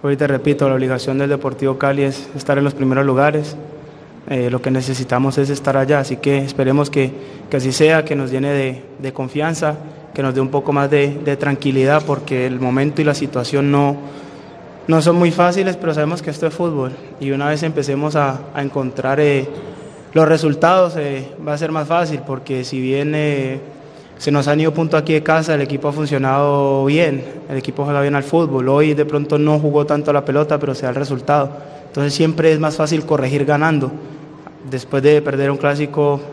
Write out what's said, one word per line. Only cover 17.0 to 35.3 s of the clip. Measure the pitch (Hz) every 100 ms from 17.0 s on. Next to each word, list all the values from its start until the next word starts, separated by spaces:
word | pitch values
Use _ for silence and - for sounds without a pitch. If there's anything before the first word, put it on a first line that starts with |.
| - -
y | 139
una | 135 143
vez | 151
empecemos | 160 147 135 139 151 151
a, | 143 131 -
a | 143
encontrar, | 139 139 131 127 131 139
eh, | 147 139 131 - - - - - -
los | 160 156
resultados, | 160 160 143 165 185 180 160
eh, | 143 135 131 - 156
va |
a | 147
ser | 156
más | 156 151
fácil, | 170 165 147 -
porque | 131 123 131
si | 127 131
bien, | 131 135 147 151
eh, | 151 143 131 131 - - - - - -
se | -
nos | 143 139
han | 147
ido | 156
puntos | 151 160 156
aquí | 151
de | 156
casa, | 156 160 160
el | 151
equipo | 139 139 143
ha |
funcionado | 147 151 139 135 139 143 143 139 139
bien, | 135 151 165 139 127 - -
el | 135
equipo | 127 135
juega | 143 143
bien | 139 143
al |
fútbol. | 135 165 160 135 127
Hoy | 139 151
de | 147 151
pronto | 147 147 151
no | 151 151
jugó | 151 147 147
tanto | 147 147
la | 147
pelota, | 139 139 151 151
pero | 143
se | 131
da | 131
el | 123
resultado. | 139 135 - 147 139 - - - -
Entonces | - 143
siempre | 143 160 160 160
es | 156
más | 156 151
fácil | 151 156 151
corregir | 151 127 143
ganando. | 139 147 156 156 131 - - - - - - - 135
Después | 131 - 139
de | 139 151
perder | 143